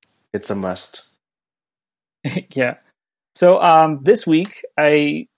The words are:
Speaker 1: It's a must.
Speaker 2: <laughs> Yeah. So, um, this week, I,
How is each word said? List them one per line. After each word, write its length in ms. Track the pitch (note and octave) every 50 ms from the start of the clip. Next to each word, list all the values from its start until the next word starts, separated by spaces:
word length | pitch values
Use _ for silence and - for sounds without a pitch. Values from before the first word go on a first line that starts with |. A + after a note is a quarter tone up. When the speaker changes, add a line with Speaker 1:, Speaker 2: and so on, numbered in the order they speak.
| _ _ _ _ _ _ -
Speaker 1:
It's 160 | G2+ - -
a 60 | G#2
must. 480 | G2+ F#2+ F#2 F2+ - - - - - - _ _ _ _ _ _ _ _ _ _ _ _ _ _ _ _ _ _ _ _ _ _ _ -
Speaker 2:
<laughs> 280 | C#3 - F#3 - _
Yeah. 260 | - C3+ B2+ B2 - - _ _ _ _ _ _ _ _ _ _ -
So, 260 | - F3+ F3 F#3 F#3
um, 380 | F3 F3 E3 D#3+ D#3+ D#3 D#3 C#3 C3+
this 220 | F3 - - -
week, 400 | E3+ D#3 D#3+ F#3 G3+ - - - - _ -
I, 500 | D3+ D3 D3+ D3 D3 D3 D3+ D#3+ - _ _